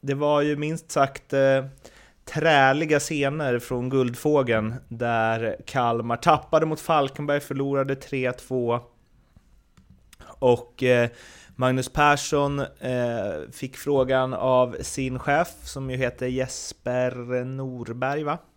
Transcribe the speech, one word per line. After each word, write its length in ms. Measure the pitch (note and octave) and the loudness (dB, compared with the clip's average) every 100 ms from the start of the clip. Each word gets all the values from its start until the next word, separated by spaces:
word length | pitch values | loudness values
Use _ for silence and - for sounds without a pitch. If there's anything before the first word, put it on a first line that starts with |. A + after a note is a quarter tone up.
det 140 | C3+ | -4
var 260 | C#3 D3 D3 | -2 2 2
ju 160 | D3 D3 | 2 0
minst 340 | D3+ D#3+ - | -2 -6 -4
sagt, 420 | - C#3 C#3 _ | 0 0 0 _
eh, 320 | C3+ C3+ C3+ C3+ - - - - _ | 2 4 4 0 -14 -20 -20 -20 _
träliga 760 | - D#3 D#3 D3 C3+ C#3 D#3+ D3 | -8 -2 4 6 6 4 2 2
scener 580 | C3+ D#3 C#3 D3+ C#3+ A#2+ | 2 -2 -2 -2 -2 -2
från 320 | - B2+ B2+ | -2 -6 0
Guldfågeln, 840 | C3+ B2+ A#2 D3+ D3 B2+ A2+ A2 B2 - | 0 0 0 2 2 4 2 0 -6 -12
där 680 | A#2 A#2+ A#2 A2+ A2+ A2+ - - | -6 -2 0 0 0 -2 -6 -6
Kalmar 500 | C#3 A#2+ A#2 A#2 A#2 | -2 0 0 -2 0
tappade 500 | F3 D3+ - D#3+ D#3+ | 4 2 4 0 2
mot 140 | D#3 | -4
Falkenberg, 600 | - D#3 C#3 C3+ D3 C#3+ | 0 0 0 -4 -4 -4
förlorade 560 | - C3+ C#3 C#3 C3+ C3+ | -2 -4 -2 0 -2 -4
tre 360 | - C3+ B2+ | -6 -4 -4
två. 480 | B2 - C3 A#2+ A#2+ A#2+ _ _ _ _ _ _ _ _ _ _ - _ - | -6 -6 -4 0 -2 -4 _ _ _ _ _ _ _ _ _ _ -20 _ -20
Och, 580 | - - B2+ A#2 - - | -20 0 2 2 0 -2
eh, 280 | B2+ B2 A#2+ - - - - - | 2 4 2 -2 -20 -20 -20 -2
Magnus 320 | B2+ B2+ B2 | 0 0 -2
Persson, 680 | - D3 C#3+ - D3 C#3+ C#3+ | 2 4 4 2 0 0 -2
eh, 60 | C#3 - C3 B2+ A#2+ A#2 G2+ D#2 D2+ | -6 -8 -6 -2 -2 -2 -4 -6 -10
fick 240 | - C3 - | -12 -12 -8
frågan 580 | - C#3 B2+ C3 C3 | 0 2 4 2 2
av 420 | B2+ B2+ B2+ B2+ - | 0 2 4 4 0
sin 380 | - - C3 B2+ | -8 -6 -6 -4
chef, 300 | - C#3+ F3 - | 0 0 0 -6
som 280 | - C#3 C3+ | -14 -10 -8
ju 60 | B2+ | -2
heter 300 | B2+ - B2+ | -4 -2 -4
Jesper 1160 | B2+ B2+ - - - - B2 B2+ B2 A#2+ B2+ | -4 -4 -6 -12 -10 -4 -2 -2 -4 -4 -4
Norberg, 800 | B2+ C3 C3+ B2 A#2 A#2 C3 C#3+ | -4 -8 -8 -8 -10 -4 -4 -2
va? 140 | D3+ D#3+ _ | -4 -6 _